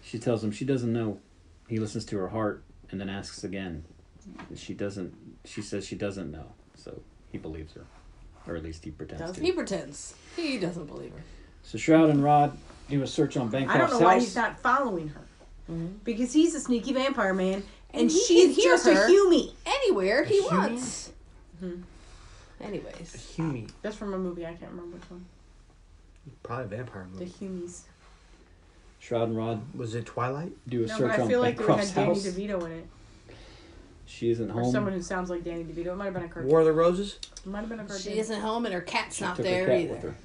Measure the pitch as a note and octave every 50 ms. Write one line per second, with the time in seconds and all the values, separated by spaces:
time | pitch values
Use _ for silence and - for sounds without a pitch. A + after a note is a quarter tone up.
0 | _ - - A2+ - B2+ A#2+ G#2+ G#2+ G#2+ G#2 - C3 C3 C#3 B2 A#2+ A#2 A2+ A#2
1 | A2+ G#2+ G2+ - _ _ _ _ - - - _ _ - A2+ A2 A2 G#2 - A#2
2 | G#2+ - A2+ G2+ F#2 F#2 F#2+ A2+ A2 G#2 F#2+ - - - - - - - - G2
3 | G2+ F#2+ G2 G2 - - - - - G2 F#2 G2 F#2+ F2+ E2 D2 D#2 - - -
4 | _ _ _ - - - - - - - - - - - G2+ - G2+ G2+ G2+ G2+
5 | F2+ E2 - - - - - - - - - A2+ G#2 - - G2+ G2 - - F2+
6 | G#2 G2+ G2 G2+ F2 D2 D2 D2+ D2+ - - _ - _ _ - - - - -
7 | - - _ - - - - G2+ - D#2+ D#2 D#2+ D#2 - - - - - - -
8 | - - - - - - - - - - F2 E2 D#2 E2 D#2+ - - - - -
9 | - - - D#3 E3 E3 F#3 - D4+ F4 F#4 E4+ B3 G3 G3 E3+ - - D3 -
10 | - - - - - - - - E4+ D4 C4 A3+ F#3 E3 - E3+ D#3 - - -
11 | C#3 B2 G#2 - - - - - - - - - - - - A2 - - D#3+ D#3+
12 | D#3+ D#3 D3 C#3+ C#3 D3 D3 D3 D3 C#3+ C3 - - - - - - - C#3 C#3+
13 | C3 B2 - - D3+ C3 - C#3 B2 A2 G#2+ C3 C3+ - - - - - - A#3
14 | A#3 - - A#3+ B3 G3+ - B3 A3+ G#3 - - - B3 B3 C#4 C#4 A#3+ G3 E3+
15 | D#3 D3+ C#3+ - - - - _ - - - - - - E3 E3 E3 F3 F#3+ G#3+
16 | - A#3+ A3+ G3+ B3+ B3 - D4+ E4 E4+ - C#4+ - - B3 A#3 - C4 B3+ C4
17 | C4 C#4 C4+ B3 G#3 F#3+ F#3+ F#3+ F#3 F#3+ F#3+ G3 G3+ - - - - - - C#4+
18 | - D#4+ D#4 F4 A#4+ - F4 E4+ F#4 D4+ C4 D4 A4 F4 E4+ E4+ - F#4 D#4+ -
19 | - E4+ F4+ G4+ G4+ F#4 E4+ C4 A3+ - - - - E4+ G#4+ C#5+ C5+ G#4+ D#4 G3+
20 | F#3 G3 A3 C4+ D#4+ - G#4+ G4+ G4 - - F#3 F#3+ G#3+ A#3 B3 B3+ A#3+ - -
21 | - - - - - - - - - - - D#3+ F3+ F3+ F3 F3+ F3+ - - -
22 | - - - - - - - - - - - - - G#3 G3+ D#3 - - - -
23 | E3+ - - - - - - - D#3+ D#3+ C#3 A#2+ G#2 G2+ - - - G#3 G#3 -
24 | G#3+ G3+ F#3+ F#3 F#3 F3+ F3 F3 E3+ E3 E3+ E3+ E3+ - - F3 F3 F3 F3 F3+
25 | - - F3+ F3 F3+ F3+ - - - - - - - _ - _ - _ - -
26 | - - - - - D3 A#2 - _ - A#2 B2 B2+ G2+ G2 B2 B2+ A#2 - G2
27 | F#2 F#2 F#2 F#2 F#3 F3+ - - G3+ F#3+ F#3 F3+ F3 F3 F3+ - - - - _
28 | - - - - - - - - - _ - _ _ - _ - _ - - _
29 | - - A#2+ A#2 A#2 A2+ A2+ A2 A2+ A2+ A#2 G#2+ - - - B2+ B2 A2 A2 A#2+
30 | - - - B2+ B2 B2+ C3+ C#3+ E3 F#3+ - - _ A#2 B2+ A#2+ A2+ G#2+ A2 -
31 | C3 A#2 - - - A3 B3 B3 B3 A#3+ A#3 A3+ G#3+ G#3 G#3 G#3 G3+ G3 F3+ G3+
32 | G3+ G#3 G#3 G3+ G3 G3 F3 F#3 G3+ G#3 G3+ F3+ E3+ E3 E3 E3 - - - -
33 | - - - - - - - - - - - - - - - - - - - -
34 | - - - - A#2+ A#2 A#2 A2+ A2+ G2+ G2+ A#2 A#2+ B2 B3 G#3+ G#3 G3 F#3+ F3+
35 | F3 - G3 F#3 F3+ F3+ F3+ E3+ E3+ F3 E3+ E3+ E3 D#3+ D#3 E3 F3 F3+ F3+ F#3+
36 | G3+ G3 F#3 F3+ F3 E3 - E3+ C#3 C3 D3+ D#3+ D#3+ D#3+ D#3 D#3 E3 F3 F3+ F3+
37 | G3+ G3+ - - - - - - - F#3 G3 G#3 A3 A3 A3+ A3 G#3 F#3+ G3+ F#3+
38 | F#3 G3+ G#3 A3 A3 A3 A3 G#3 G#3+ A3 A3 A#3 A#3+ G#3+ F#3 F3 E3+ - - A#3
39 | G#3+ - - - G3+ F#3 F3+ - F#3 F#3 F3+ F3+ F#3 - F3+ F3+ E3 - - -
40 | - - - -